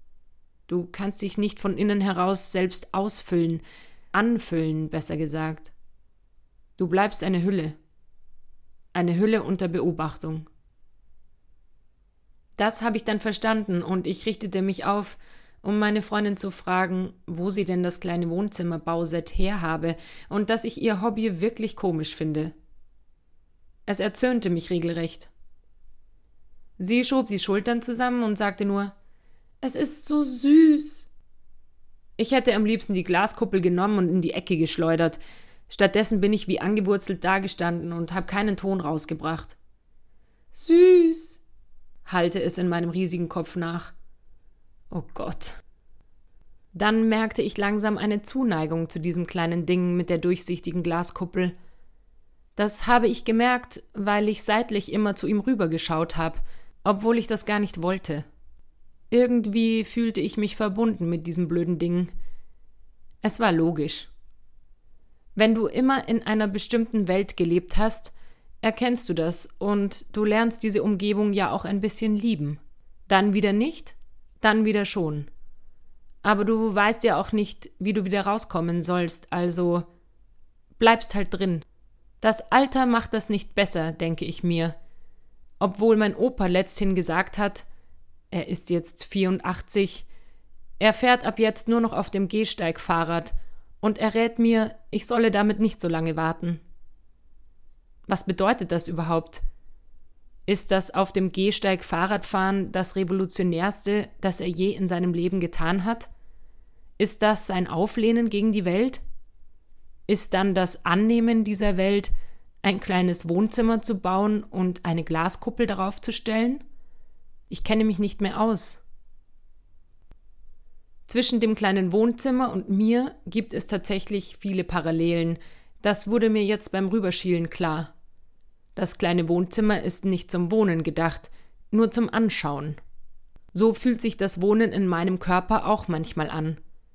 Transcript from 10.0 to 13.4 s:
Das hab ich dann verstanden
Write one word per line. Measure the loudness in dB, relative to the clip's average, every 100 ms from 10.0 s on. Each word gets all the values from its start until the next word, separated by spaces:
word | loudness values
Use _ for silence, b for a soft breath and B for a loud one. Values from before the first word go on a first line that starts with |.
| -6 -6 -8 -8 -10 -20 _ _ -20 -20 -20 -20 -20 -20 _ -20 -20 -20 -20 _ _ _ _ -20 _ -2
Das | 0 0
hab | -2 -2
ich |
dann | -2 -2
verstanden | -2 -2